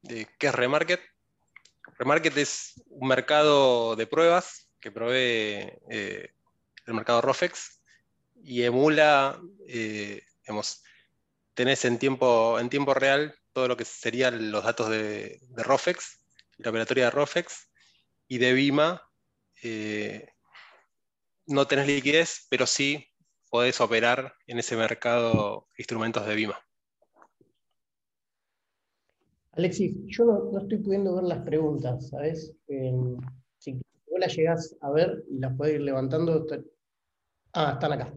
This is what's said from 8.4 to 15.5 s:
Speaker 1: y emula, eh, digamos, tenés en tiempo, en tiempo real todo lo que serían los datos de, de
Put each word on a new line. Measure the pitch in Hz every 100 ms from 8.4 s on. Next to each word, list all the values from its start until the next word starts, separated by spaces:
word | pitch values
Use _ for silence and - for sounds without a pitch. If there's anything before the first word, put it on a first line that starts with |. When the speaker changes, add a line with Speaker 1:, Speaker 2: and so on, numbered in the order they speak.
Speaker 1:
y | 147 123
emula, | 120 127 151 151 151 143 139 139 175 202 -
eh, | 123 110 107 104 101 _ _
digamos, | - 107 - - _ _ _ _ _ _ _
tenés | - 127 135
en | 127 117
tiempo, | 135 131 127 117 113 117
en | 120
tiempo | 139 139
real | 135 135 139 151 - _
todo | 131 127
lo | 120
que |
serían | 113 - 117 120 127 120 110
los | 104
datos | 104 113 110
de, | 110 107 104 104 -
de | 127